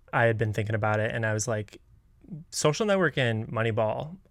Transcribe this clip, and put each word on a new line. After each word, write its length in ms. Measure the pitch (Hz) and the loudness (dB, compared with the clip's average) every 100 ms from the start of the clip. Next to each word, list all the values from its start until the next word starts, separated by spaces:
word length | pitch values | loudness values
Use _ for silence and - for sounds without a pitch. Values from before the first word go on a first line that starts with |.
| - | -6
I 120 | 139 117 | 2 4
had 120 | 107 | 4
been 160 | 110 | 0
thinking 220 | 104 107 110 | 0 -2 0
about 240 | 107 107 | 0 0
it, 140 | 110 120 | 0 -2
and 100 | 110 | -2
I 80 | |
was 140 | 107 123 | -2 -2
like, 320 | 110 104 - - - _ _ - 156 - | -4 -6 -14 -20 -20 _ _ -18 -18 -12
Social 340 | - 151 147 214 | -2 0 2 2
Network 320 | 196 165 - | 2 2 2
and 300 | 120 110 113 | 0 0 -2
Moneyball 720 | 113 113 110 110 120 147 180 - | -2 0 2 0 -2 -6 -12 -6